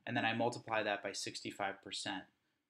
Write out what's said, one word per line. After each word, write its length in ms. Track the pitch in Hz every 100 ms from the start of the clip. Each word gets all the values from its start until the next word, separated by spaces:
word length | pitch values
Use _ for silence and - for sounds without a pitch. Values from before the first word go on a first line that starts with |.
and 120 | - 120
then 80 |
I 100 | 113
multiply 480 | 113 117 117 113 110
that 220 | 107 101
by 80 | 101
sixty-five 720 | 95 110 107 113 - 98 95
percent 400 | 101 - 110 95 - _ _ _